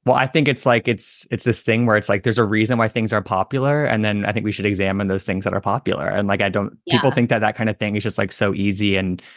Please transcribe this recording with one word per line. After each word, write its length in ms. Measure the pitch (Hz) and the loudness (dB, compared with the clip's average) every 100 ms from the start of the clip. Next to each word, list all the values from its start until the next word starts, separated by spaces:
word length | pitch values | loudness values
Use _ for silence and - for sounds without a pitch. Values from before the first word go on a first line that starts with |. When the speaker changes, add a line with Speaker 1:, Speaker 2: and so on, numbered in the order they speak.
| 127 | 0
Speaker 1:
Well, 100 | 127 | 2
I 100 | 135 | 2
think 220 | 160 147 | 2 0
it's 180 | 127 135 | 2 2
like, 220 | 117 120 | 2 2
it's, 400 | 104 - - - | -2 -6 -14 -6
it's 140 | 117 | -2
this 180 | 120 110 | 0 0
thing 240 | - 110 120 | 0 2 2
where 120 | 107 | 2
it's 120 | - | 2
like, 140 | 101 | 0
there's 160 | 120 110 | 0 2
a 40 | 107 | 2
reason 340 | 107 110 117 | 2 2 2
why 80 | 110 | 0
things 260 | 120 110 | 0 0
are 80 | 107 | -2
popular. 640 | 92 95 - 135 135 147 135 | 0 -2 -2 -2 0 0 0
And 180 | 113 | 0
then 220 | 107 104 101 | 0 0 -2
I 60 | |
think 120 | 104 | -2
we 80 | 107 | -4
should 140 | 101 104 | -2 -2
examine 420 | 95 95 98 98 | 0 0 0 -2
those 160 | 98 | -2
things 200 | - 95 | -2 -4
that 100 | 95 | -2
are 80 | 98 | -2
popular. 460 | 98 113 - - 85 | -2 -2 -2 -4 -2
And, 200 | 101 101 | -2 0
like, 140 | 101 | 0
I 80 | 101 | 0
don't, 220 | 101 101 - - | -2 -4 -8 -2
people 200 | - 135 | 0 2
Speaker 2:
Yeah. 40 | |
Speaker 1:
think 160 | 127 117 | 2 0
that 100 | 117 | 2
that 140 | 107 - | 0 0
kind 140 | 110 | -2
of 80 | 104 | -2
thing 180 | 104 104 | -4 -2
is 60 | |
just, 140 | 107 101 | -4 -4
like, 140 | 101 | -4
so 240 | - 101 95 | -2 -2 0
easy 400 | 101 98 104 95 | 0 0 2 2
and, 240 | 95 92 - | 0 -4 -8